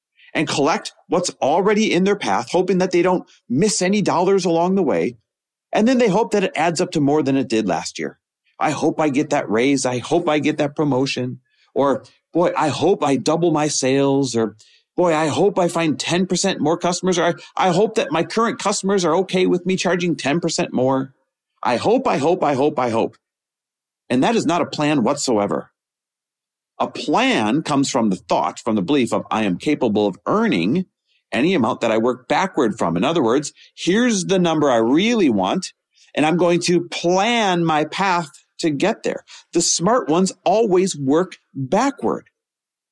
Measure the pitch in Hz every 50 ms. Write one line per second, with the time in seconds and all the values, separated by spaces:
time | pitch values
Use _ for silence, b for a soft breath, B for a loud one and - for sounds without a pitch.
0 | _ _ b b b b b 147 160 - - - 135 151 185 226 - - - _
1 | _ _ 147 180 180 - - _ 117 127 151 180 190 208 214 208 220 175 135 175
2 | 190 196 202 190 - 147 95 104 127 - - 175 180 180 196 180 185 180 - 175
3 | 175 180 185 170 b b b b b - 117 139 202 214 202 - 180 180 202 214
4 | 175 151 139 160 190 202 196 196 170 185 165 165 170 180 190 196 175 131 95 82
5 | 85 113 123 _ _ _ _ _ _ _ _ _ _ _ - - 214 247 262 240
6 | 247 214 170 214 233 - - 202 190 - - 135 156 175 165 - 180 - - 160
7 | 143 139 147 156 143 135 135 135 127 - 113 110 107 95 82 80 80 - - -
8 | 78 - - _ _ _ _ _ _ _ _ - - 151 143 143 135 165 - -
9 | 156 156 131 139 151 147 143 143 - - 101 113 123 139 143 131 - 127 123 123
10 | - - 151 175 170 160 151 151 131 151 147 - 147 143 143 - 156 147 131 127
11 | 139 131 - 131 123 127 123 - _ _ _ _ _ _ _ - 135 139 131 -
12 | b b b b b _ - 165 175 - - - 151 151 123 - 151 170 196 -
13 | 147 139 139 123 101 151 156 165 170 175 156 147 151 151 - - 135 131 135 139
14 | 139 139 139 139 139 127 117 117 113 104 107 b b b b b b b _ -
15 | 180 175 160 151 160 151 120 135 180 202 185 185 175 175 - 170 165 160 135 -
16 | - - 160 180 190 - 185 170 - 196 - - 139 147 170 170 - 175 180 -
17 | - 185 175 175 165 175 170 - - - _ - 170 190 165 180 220 226 226 226
18 | - - - 160 170 - - 226 233 226 - - - 196 208 - - 190 202 196
19 | 175 160 156 185 190 - - 185 185 180 180 175 - 185 190 - - 185 175 180
20 | 175 175 156 - - 131 143 175 170 165 - - 170 - - 120 127 131 135 131
21 | 135 135 _ _ _ _ _ _ _ _ _ _ - 117 123 110 - 175 226 262
22 | 262 233 196 165 131 165 185 185 - 147 143 120 143 151 151 - 127 120 110 113
23 | 98 - - _ _ _ _ _ _ _ _ _ _ _ _ _ _ _ _ _
24 | _ _ 127 127 151 208 233 214 131 151 170 175 139 - - - 151 147 156 143
25 | 107 123 143 - - - 120 104 101 95 85 69 - _ _ _ _ _ _ _
26 | _ _ _ _ _ _ _ _ _ _ _ _ _ _ _ - 120 - - -
27 | - - 151 196 247 269 226 143 110 104 123 156 156 - 147 139 139 - - 131
28 | 113 107 92 - - - 180 135 76 85 - - - 120 107 107 90 82 147 139
29 | 120 - 110 98 92 - - 110 110 98 87 87 - 147 147 139 135 117 101 107
30 | 104 101 92 - _ - 147 208 233 220 135 87 82 98 139 185 180 - _ _
31 | _ _ _ _ _ _ - 110 139 180 196 156 110 117 123 - - 113 107 110
32 | 113 127 120 123 - - 147 143 185 190 - 165 135 104 101 - 104 87 82 85
33 | 104 143 170 170 127 110 120 151 147 - b b b b b - - 165 185 226
34 | 247 247 220 190 175 165 196 190 175 170 160 156 151 143 123 113 113 117 135 165
35 | 202 233 247 226 185 139 110 98 90 98 131 190 185 - _ _ _ _ b b
36 | b b b - 147 156 175 170 180 170 175 170 170 170 180 170 143 143 - -
37 | - 170 185 190 202 233 240 233 214 190 180 175 170 165 156 151 156 156 - -
38 | 190 196 175 175 170 - - - _ _ _ - - 165 147 135 170 196 226 -
39 | - - - - - B B B B B - 170 170 - - - 170 202 240 254
40 | - 135 156 175 190 180 - _ _ 170 185 220 233 214 175 185 190 190 - 147
41 | 139 131 143 165 185 180 - _ _ _ _ 135 135 127 190 202 262 277 - -
42 | - 104 69 55 - _ _ _ _ _ _ _ _ _ _ _ _ _